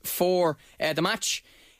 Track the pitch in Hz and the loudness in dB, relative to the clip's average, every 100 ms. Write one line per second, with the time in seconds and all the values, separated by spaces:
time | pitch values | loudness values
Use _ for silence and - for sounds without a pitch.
0 | - - 180 185 170 151 - - 151 156 | -10 0 2 4 2 0 -10 -4 -2 0
1 | 175 220 - - - - - _ | -2 -2 -4 -6 -10 -20 -20 _